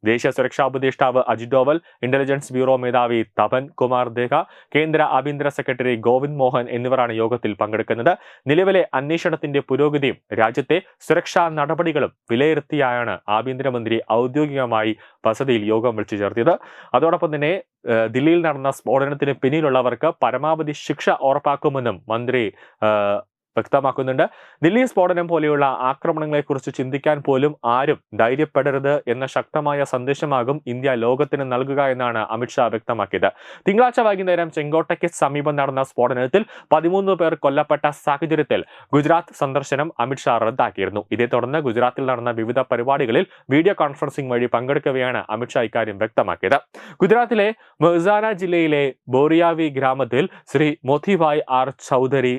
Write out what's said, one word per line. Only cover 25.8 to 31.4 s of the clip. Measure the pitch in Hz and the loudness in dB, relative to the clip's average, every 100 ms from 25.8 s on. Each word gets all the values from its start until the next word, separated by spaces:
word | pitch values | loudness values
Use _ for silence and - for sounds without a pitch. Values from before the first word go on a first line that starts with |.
| 127 | -2
ആക്രമണങ്ങളെക്കുറിച്ച് | 135 165 156 156 147 147 135 - 135 | -2 -2 -4 -2 -2 -2 -6 -6 -6
ചിന്തിക്കാൻ | 131 139 151 151 143 | -4 -2 0 0 2
പോലും | 135 143 147 117 120 | 2 2 -2 0 0
ആരും | 143 139 _ 107 | 2 -2 _ 0
ധൈര്യപ്പെടരുത് | 117 135 151 143 135 135 139 147 - | 2 2 0 0 0 0 0 -2 -2
എന്ന | 120 131 - | -4 -2 -4
ശക്തമായ | - 156 147 143 139 | -2 -2 -2 -2 -2
സന്ദേശമാകും | 131 127 139 156 135 120 147 139 | -2 -4 -4 -2 -2 -2 -4 -6
ഇന്ത്യ | 120 135 123 | -4 -2 0
ലോകത്തിന് | 120 131 143 143 | 0 0 -2 -2